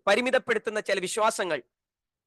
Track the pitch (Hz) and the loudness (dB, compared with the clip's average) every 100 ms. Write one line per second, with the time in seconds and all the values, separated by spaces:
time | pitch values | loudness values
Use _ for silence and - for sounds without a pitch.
0 | - 214 247 254 - 214 - 214 202 196 | 0 2 2 0 0 -2 -2 -6 -2 -2
1 | 180 220 214 226 185 147 - _ _ _ | -2 0 0 0 -4 -4 -8 _ _ _
2 | _ _ | _ _